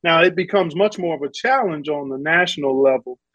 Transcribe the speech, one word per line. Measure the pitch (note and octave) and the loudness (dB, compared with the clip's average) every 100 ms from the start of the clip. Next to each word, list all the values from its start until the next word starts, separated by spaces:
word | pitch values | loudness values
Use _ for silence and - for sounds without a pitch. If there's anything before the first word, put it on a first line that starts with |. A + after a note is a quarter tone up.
Now, | F3 E3 | 0 4
it | F3+ E3+ | 4 2
becomes | F3+ G3+ F3+ D#3 | 0 0 0 0
much | G#3 G#3 | 0 0
more | F3 D#3 | -4 -4
of | |
a | C#3+ | -6
challenge | - A#3 C4 A3 D#3 C#3+ | -4 0 0 0 -4 -4
on | D3 C#3 | -6 -4
the | C3+ | -6
national | D3 E3+ F3+ E3+ C#3 C3+ | 0 2 2 0 -2 2
level | C3+ C3 B2+ B2 _ | 4 2 -2 -14 _